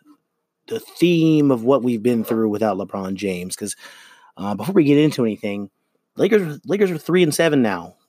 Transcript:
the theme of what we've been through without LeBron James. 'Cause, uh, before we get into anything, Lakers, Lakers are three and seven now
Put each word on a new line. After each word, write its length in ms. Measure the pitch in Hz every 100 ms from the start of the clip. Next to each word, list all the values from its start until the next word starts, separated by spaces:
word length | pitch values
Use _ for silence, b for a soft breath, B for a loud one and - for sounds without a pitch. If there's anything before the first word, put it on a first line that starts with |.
| B _ _ _ _ _ -
the 120 | 220
theme 720 | - - 170 170 160 156 143
of 120 | 123
what 200 | 117 135
we've 200 | 123 117
been 220 | 117 120
through 240 | 107 113 110
without 300 | 104 110 95
LeBron 380 | 92 101 95 95
James. 380 | 98 90 90
'Cause, 220 | - 104 - B B B B B -
uh, 160 | 101
before 180 | 101 117
we 120 | 196
get 120 | 143 143
into 300 | 151 135 113
anything, 420 | 101 107 101 98 _ _ _ _ -
Lakers, 420 | 196 214 170 143
Lakers 260 | 120 196 196
are 60 | 165
three 260 | - 185
and 120 | 170
seven 260 | 139 165 147
now 360 | 113 90 87 -